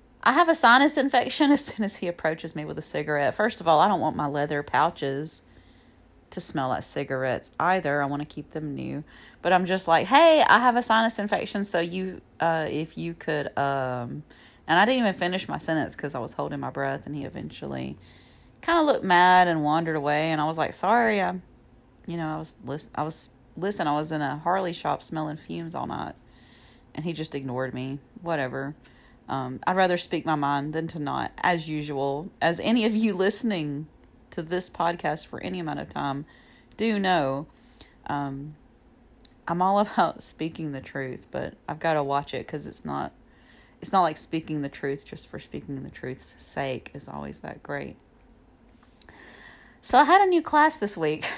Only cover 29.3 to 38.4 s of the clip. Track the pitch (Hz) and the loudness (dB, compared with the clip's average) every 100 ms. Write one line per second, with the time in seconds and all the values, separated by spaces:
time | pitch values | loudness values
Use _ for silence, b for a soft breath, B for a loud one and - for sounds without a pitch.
29.3 | 135 131 131 - 185 185 175 - 165 165 | -6 -6 -4 0 4 4 2 -2 -4 0
30.3 | 151 143 143 147 156 165 165 143 135 - | 2 2 0 -2 -4 -4 -4 -4 -4 -6
31.3 | - 180 175 156 151 147 139 139 139 175 | -2 0 0 -2 -6 -4 -2 -2 -2 -6
32.3 | - 165 170 - 240 214 214 220 180 190 | -2 0 0 2 2 4 2 2 2 2
33.3 | - 233 185 147 143 156 - - - _ | 2 -2 -2 -2 -6 -8 -16 -20 -20 _
34.3 | - 160 180 - - 170 170 151 156 - | -10 -4 -4 -4 -2 -2 0 -2 -4 -6
35.3 | - - 180 156 147 156 143 143 139 151 | -10 -8 -6 -6 -6 -8 -6 -4 -4 -10
36.3 | b b b b - 226 208 190 175 135 | b b b b -4 0 0 2 2 2
37.3 | 135 156 b b b b b - 143 139 | -2 -8 b b b b b -6 -6 -4
38.3 | 139 | -8